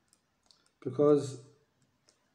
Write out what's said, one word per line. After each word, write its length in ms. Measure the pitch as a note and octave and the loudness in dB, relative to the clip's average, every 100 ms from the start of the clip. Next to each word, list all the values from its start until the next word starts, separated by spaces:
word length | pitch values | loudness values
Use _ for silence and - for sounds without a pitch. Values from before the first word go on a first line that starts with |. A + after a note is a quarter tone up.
| _ _ _ _ _ _ _ _ | _ _ _ _ _ _ _ _
Because 560 | C3 B2 D3 D3 B2 - - _ _ _ _ _ _ _ _ | -10 0 2 2 0 -12 -20 _ _ _ _ _ _ _ _